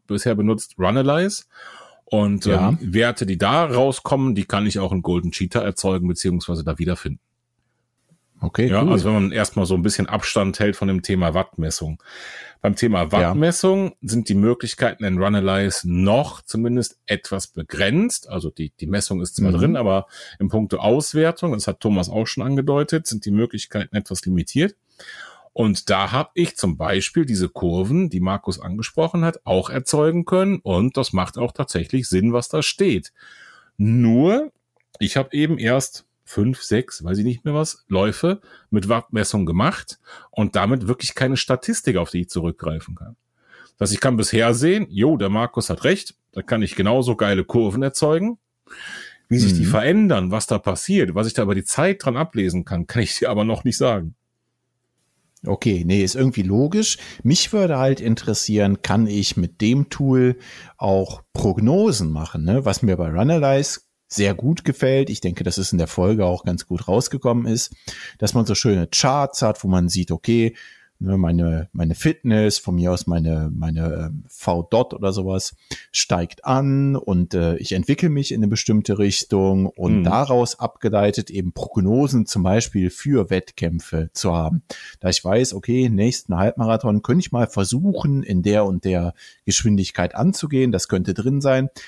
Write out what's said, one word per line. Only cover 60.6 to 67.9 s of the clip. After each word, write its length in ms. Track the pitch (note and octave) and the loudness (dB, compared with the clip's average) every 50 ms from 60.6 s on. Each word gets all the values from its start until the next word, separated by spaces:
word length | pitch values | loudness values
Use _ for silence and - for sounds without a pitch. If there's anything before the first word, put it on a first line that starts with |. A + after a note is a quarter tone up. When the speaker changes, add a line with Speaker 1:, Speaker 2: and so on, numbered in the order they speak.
| - - - | -20 -20 -12
Speaker 2:
auch 460 | - - G2+ F#2+ F#2+ F#2+ - - - - _ - | -6 -2 0 2 2 0 -2 -6 -12 -16 _ -6
Prognosen 760 | - - G#2 F2 G#2 G#2+ A#2+ D#3+ G3 G#3+ A3 C#3+ G#2+ F2+ D#2+ | -2 0 0 2 2 2 4 4 4 4 2 2 0 -2 -2
machen, 340 | D#2 D2+ D#2+ - - D#2+ D#2 | -2 -4 -6 -6 -6 -4 -2
ne? 200 | E2+ G#2+ C#3 C3+ | 0 0 0 0
Was 180 | G#2 F#2+ - - | 0 -2 0 0
mir 140 | G2+ F#2 | 0 0
bei 120 | F2 E2+ D#2+ | 0 0 -2
Runalyze 720 | D#2 E2+ A#2+ - E3+ E3 C#3+ C3+ C3+ C#3 C#3+ - - - - _ _ _ _ _ | 0 0 2 2 2 2 2 2 2 2 0 -2 -6 -10 -14 _ _ _ _ _
sehr 260 | - G2+ G2+ G2 F#2+ | -4 0 0 0 0
gut 300 | - A#2 C#3 E3 - - | 0 0 -2 -2 0 -2
gefällt, 460 | D3+ C3+ - C#3 C3 C3+ C3+ C#3 C3+ | -4 -2 0 2 2 2 2 2 0
ich 100 | A2+ - | -4 -4
denke, 240 | - F2+ F2 - F2 | -4 -4 -4 -4 -4
dass 140 | F2+ - G2 | -4 -2 -2
es 140 | F#2 - - | -2 -2 0
in 60 | E2+ | 0
der 100 | E2 - | 0 -2
Folge 360 | - - F2+ F#2 E2+ - F#2+ | 0 0 2 2 2 2 2
auch 200 | F2 F2+ F2 - | 0 0 -2 -2
ganz 220 | F2+ F2 F2 - | -4 -4 -4 -4
gut 220 | - F2+ E2+ - - | -6 -6 -6 -2 0
rausgekommen 560 | F#2 A#2 B2 - - C3+ - B2 A#2 A#2+ A#2 | 0 0 0 -2 -4 -2 0 0 0 0 0
ist, 280 | A2 A2 A#2+ - - - - _ - | 0 -2 -2 -4 -6 -10 -14 _ -16